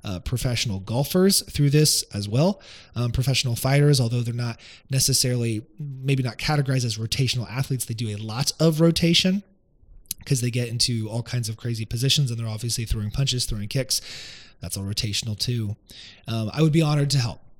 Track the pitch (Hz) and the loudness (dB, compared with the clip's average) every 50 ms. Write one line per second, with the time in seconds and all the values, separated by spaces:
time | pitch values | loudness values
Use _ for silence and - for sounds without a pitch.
0 | - 104 95 90 - - - 117 - 131 120 113 - 117 98 95 95 - 110 123 | -6 -6 -8 -6 -4 -4 -4 -2 -2 -2 -2 0 -2 -2 -4 -6 -6 -2 -2 -2
1 | 139 - - 185 185 196 190 - - - - - 147 143 135 151 156 147 - - | 0 2 2 4 4 6 4 2 -2 -4 -2 2 2 4 6 6 6 6 2 0
2 | - _ - 104 101 101 104 127 156 190 208 - - - - - - - - - | -2 _ -6 -6 -4 0 2 4 4 4 2 -2 -10 -20 -20 -20 -20 -10 -4 -4
3 | 123 120 117 - 123 135 131 - - 127 117 - - 131 139 143 143 147 147 131 | -2 -2 0 0 0 0 0 0 0 -2 -4 -2 0 2 4 6 6 6 6 6
4 | 123 117 120 123 117 117 117 120 120 120 110 - - - - - _ - 135 131 | 4 2 0 0 -2 -2 -4 -4 -6 -6 -8 -10 -14 -20 -20 -20 _ -2 0 2
5 | - - 131 - - 127 123 123 117 113 110 104 - _ _ - 151 143 135 131 | 2 2 2 2 2 2 2 0 0 0 -2 -2 -6 _ _ -14 -12 -12 -10 -6
6 | 131 135 139 131 127 123 - - - - 156 143 139 127 131 131 120 120 107 107 | 0 0 2 2 0 -4 -6 -4 -2 0 2 2 2 2 0 0 0 -2 -4 -4
7 | 113 113 - - 135 120 - 120 107 98 101 127 139 - 135 123 - - 113 110 | -4 -4 0 0 0 0 0 -2 -4 -4 -4 -4 -2 -2 -2 -4 -4 -6 -6 -4
8 | 123 107 104 101 110 110 107 120 139 - - - 156 165 156 151 165 170 165 - | -4 -4 -4 -6 -6 -6 -4 -2 -2 -4 0 2 2 2 4 4 4 4 4 4
9 | - 165 175 - - 185 185 202 - _ _ _ _ _ _ _ - - - - | 2 4 4 4 4 2 0 0 -4 _ _ _ _ _ _ _ -20 -20 -20 -20
10 | - - - - - - 143 123 120 123 113 123 123 117 113 120 - - 123 113 | -14 -14 -14 -12 -2 -2 0 0 0 -2 -2 -2 -4 -4 -2 -2 0 0 0 -2
11 | 110 107 110 117 117 - - 123 113 104 110 - - 123 120 107 113 - - 117 | -4 -4 -6 -6 -6 -4 -4 -4 -4 -4 -8 -6 -6 -6 -6 -6 -6 -6 -4 -2
12 | 123 135 127 147 143 123 117 113 117 110 110 107 - 120 113 - 113 - - 110 | 0 2 2 2 2 0 -2 -4 -6 -6 -6 -6 -4 -4 -4 -4 -2 -2 -2 -2
13 | 104 104 - - 139 131 127 123 - - 123 104 104 104 - 135 127 - - - | -2 -4 -2 -2 0 0 0 -2 -2 -2 -4 -4 -4 -4 -2 -4 -2 -2 -4 -4
14 | - - - - - - - - - - - _ - 87 - 98 98 98 101 - | -4 -8 -16 -14 -16 -16 -18 -20 -20 -20 -18 _ -10 -8 -8 -6 -6 -6 -4 -4
15 | - 107 98 - - 117 107 98 - 123 123 117 110 101 104 _ _ _ - - | -4 -2 -4 -4 -4 -4 -4 -2 -2 -2 -2 -2 -2 -4 -6 _ _ _ -20 -20
16 | - - - - _ - 117 113 110 107 - 139 160 156 143 165 160 147 151 147 | -20 -20 -20 -16 _ -6 -4 -4 -4 -4 2 4 4 6 6 4 4 4 4 2
17 | 143 139 143 139 120 110 - - - - - | 2 4 2 2 2 0 -4 -8 -16 -20 -20